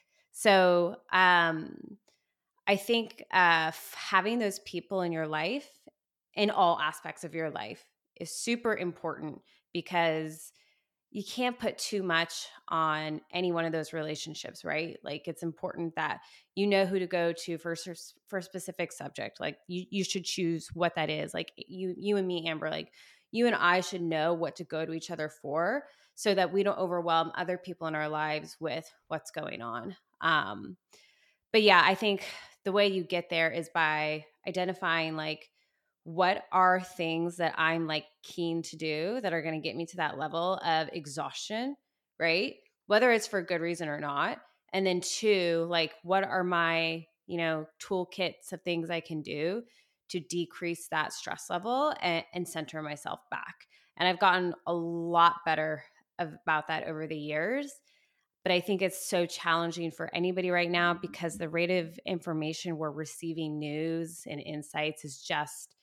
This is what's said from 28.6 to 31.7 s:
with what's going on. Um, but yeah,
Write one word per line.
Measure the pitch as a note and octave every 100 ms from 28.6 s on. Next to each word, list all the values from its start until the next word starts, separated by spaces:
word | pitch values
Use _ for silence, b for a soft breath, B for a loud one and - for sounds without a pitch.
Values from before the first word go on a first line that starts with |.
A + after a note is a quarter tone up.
with | D#3+ C#3 - _ -
what's | D#3 -
going | - D3+ -
on. | A#2 A#2 A2+ F3+ _ -
Um, | E3 D#3 G2 G2+ - F#3 _ b b b b b _
but | A3
yeah, | G#3